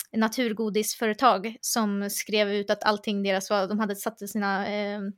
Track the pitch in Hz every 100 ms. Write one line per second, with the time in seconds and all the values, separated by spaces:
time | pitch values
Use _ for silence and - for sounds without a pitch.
0 | - 220 220 220 240 208 220 196 214 -
1 | 226 214 254 196 196 226 - 240 214 202
2 | 202 208 - 214 202 208 202 208 - 208
3 | - 202 196 190 190 208 190 208 214 202
4 | 233 220 202 220 202 196 202 208 202 208
5 | 196